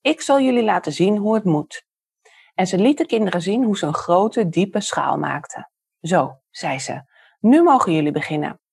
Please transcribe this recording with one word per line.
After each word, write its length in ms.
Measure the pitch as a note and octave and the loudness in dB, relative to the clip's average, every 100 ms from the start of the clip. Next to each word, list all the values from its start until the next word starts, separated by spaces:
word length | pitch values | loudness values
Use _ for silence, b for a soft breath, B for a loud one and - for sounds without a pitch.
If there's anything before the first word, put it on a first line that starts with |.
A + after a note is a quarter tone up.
Ik 200 | C4+ D#4 | -2 -2
zal 180 | - C#4 | 2 2
jullie 220 | C4 A#3+ | 4 2
laten 280 | A3 F3+ - | 0 -2 -4
zien 260 | D3 F#3 G#3+ | 0 0 2
hoe 160 | G#3 | 0
het 80 | A3 | 0
moet." 420 | G3+ D3+ D3 - _ _ _ _ b b b | 2 0 -2 -16 _ _ _ _ b b b
En 140 | - F#3 | -4 -2
ze 100 | F#3 | 2
liet 200 | A3+ D4 | 2 2
de 80 | |
kinderen 360 | E4 A3+ G3+ F3 | -2 0 0 -2
zien 220 | E3+ A3+ | -2 0
hoe 140 | A#3+ F#3+ | 0 0
ze 80 | |
een 80 | D3+ | -2
grote, 560 | - - F3 A3 A3+ F3+ | -4 0 2 2 0 -2
diepe 300 | E3 D#3 G#3 | 0 -2 -4
schaal 360 | - - C#3 D3 | -4 -4 -2 -2
maakten. 540 | D3 C#3+ - - - _ _ _ | -4 -6 -10 -18 -18 _ _ _
"Zo," 380 | D#3+ F3 C3+ - _ | -2 0 0 -8 _
zei 300 | - E3 C3+ | -10 -8 -6
ze, 240 | C3+ C3+ - b b b | -8 -12 -14 b b b
"nu 240 | G#3 D4+ | 4 6
mogen 300 | E4+ C4 G3+ | 6 4 2
jullie 180 | D#3+ D3 | 0 0
beginnen." 500 | D3+ - D3+ D3 - _ | -2 -4 -6 -6 -10 _